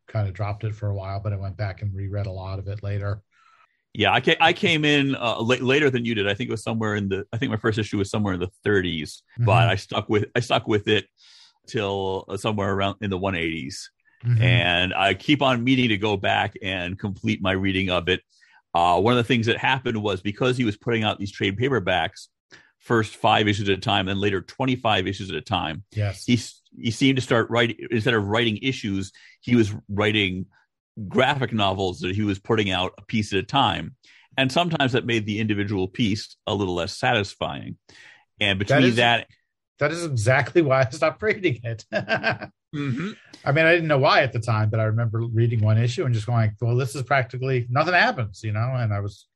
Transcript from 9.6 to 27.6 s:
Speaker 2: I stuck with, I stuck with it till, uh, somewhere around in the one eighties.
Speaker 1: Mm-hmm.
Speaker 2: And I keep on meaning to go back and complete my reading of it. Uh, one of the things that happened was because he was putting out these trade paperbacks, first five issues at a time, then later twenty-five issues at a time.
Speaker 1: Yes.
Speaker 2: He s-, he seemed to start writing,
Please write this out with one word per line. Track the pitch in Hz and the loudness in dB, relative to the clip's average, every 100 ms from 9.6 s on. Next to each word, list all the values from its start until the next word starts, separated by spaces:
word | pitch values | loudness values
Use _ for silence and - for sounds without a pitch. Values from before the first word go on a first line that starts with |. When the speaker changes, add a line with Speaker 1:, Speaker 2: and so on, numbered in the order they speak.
| 87 | 4
Speaker 2:
I | 95 | 2
stuck | - 110 107 | -2 -6 0
with, | 107 - - | 0 0 -2
I | |
stuck | 113 131 - | 0 0 2
with | 107 104 | 0 2
it | 107 - _ - - - _ - | 0 -2 _ -20 -20 -20 _ -10
till, | 113 101 98 95 95 - | -6 -4 -2 -4 -4 -6
uh, | 98 | -6
somewhere | 120 107 98 | -2 -2 0
around | 98 98 101 | 0 -2 -2
in | 104 | -4
the | 92 | -2
one | 98 90 | -2 -2
eighties. | 82 82 67 98 - _ _ _ 117 | -2 -4 -8 -12 -16 _ _ _ 0
Speaker 1:
Mm-hmm. | 120 | 4
Speaker 2:
And | 90 90 85 87 92 - | 6 4 4 2 0 2
I | 98 | 2
keep | 98 - 143 | 2 0 2
on | 139 123 | 4 2
meaning | 120 135 123 | 2 2 2
to | 104 | 2
go | 107 101 | 0 0
back | 104 104 101 - | 2 2 0 -4
and | 98 95 87 95 | -6 -6 -6 -6
complete | 107 92 113 104 | -6 -4 -2 -2
my | 92 | 0
reading | 95 98 95 95 | 0 0 0 0
of | 90 82 | 0 0
it. | 90 - _ _ _ _ | -2 -4 _ _ _ _
Uh, | 82 85 87 | 2 4 4
one | 101 | 4
of | 123 | 2
the | |
things | 113 127 110 | 2 2 2
that | 110 | 0
happened | 131 131 127 113 | 0 -2 -2 -4
was | 104 92 | -2 -4
because | 104 101 127 127 | -4 -2 0 0
he | |
was | 120 101 | -2 -2
putting | - 113 | -2 0
out | 107 - | 0 -2
these | 101 | -6
trade | - 104 101 | -4 -4 -2
paperbacks, | 127 123 90 90 82 - - _ _ - _ _ | 0 0 0 0 -2 -6 -20 _ _ -20 _ _
first | - 117 107 - | 0 0 0 0
five | 117 107 107 | 2 4 4
issues | 101 101 | 0 0
at | 95 | -2
a | |
time, | - 101 92 | 0 0 0
then | 98 | 0
later | 104 98 | 0 -2
twenty-five | - - 131 123 117 101 92 | -6 -6 -2 -2 0 0 0
issues | 98 98 | -4 -8
at | 80 | -8
a | |
time. | - 92 80 80 - | -4 -2 -2 -8 -10
Speaker 1:
Yes. | 107 101 92 - | -4 -4 -4 0
Speaker 2:
He | |
s-, | 117 - - _ - | 0 0 -16 _ -8
he | 117 | -6
seemed | 110 139 135 | 0 2 2
to | |
start | - 123 110 | 2 0 2
writing, | 117 | 2